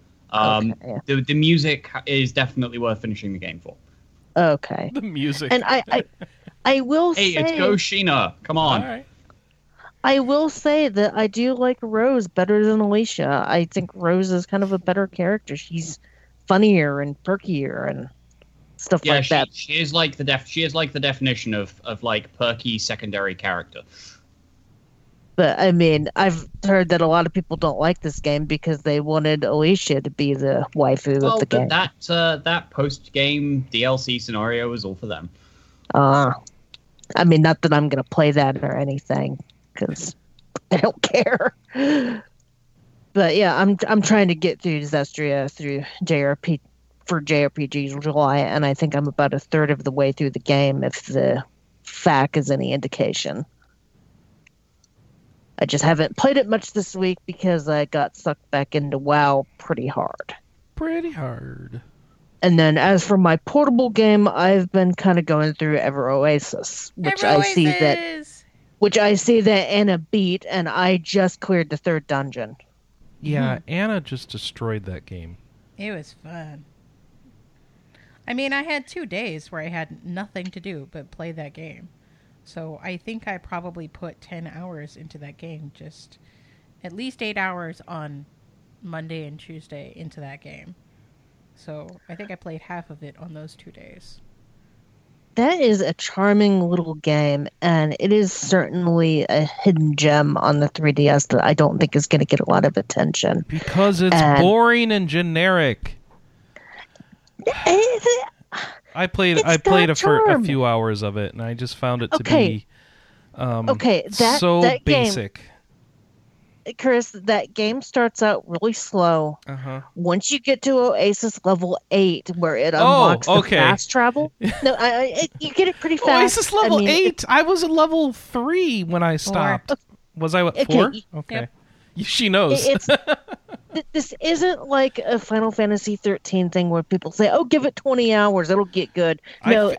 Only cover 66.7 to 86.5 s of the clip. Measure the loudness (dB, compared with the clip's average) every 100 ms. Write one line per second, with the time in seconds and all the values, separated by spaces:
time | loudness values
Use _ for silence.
66.7 | -12 -14 -8 -4 -2 2 4 4 2 2
67.7 | 4 2 0 -4 -10 -14 -20 _ _ _
68.7 | -2 0 2 2 2 4 4 4 2 2
69.7 | 2 2 0 -2 0 0 -2 -4 -4 -2
70.7 | 0 2 2 0 0 0 -2 -2 -2 0
71.7 | -4 -4 -4 -4 -6 -6 -8 -12 -14 _
72.7 | _ _ _ -20 -12 -6 -4 -2 -6 -6
73.7 | -6 -4 -4 -6 -12 -12 -14 -14 -8 -6
74.7 | -6 -8 -12 -14 -16 -16 -20 _ _ _
75.7 | -16 -12 -12 -14 -20 -20 -18 -18 -20 -20
76.7 | _ _ _ _ _ _ _ _ _ _
77.7 | _ _ _ _ _ -10 -6 -4 -4 -4
78.7 | -6 -8 -12 -10 -8 -8 -10 -12 -12 -10
79.7 | -10 -10 -12 -12 -12 -10 -12 -12 -14 -14
80.7 | -14 -14 -18 -18 -14 -14 -12 -14 -16 -18
81.7 | -18 -20 _ _ _ _ _ _ -16 -14
82.7 | -14 -12 -12 -12 -12 -10 -12 -10 -12 -12
83.7 | -14 -16 -16 -16 -16 -18 -16 -14 -14 -16
84.7 | -16 -16 -18 -20 -20 -20 -18 -18 -16 -18
85.7 | -20 -20 -20 -20 _ _ _ _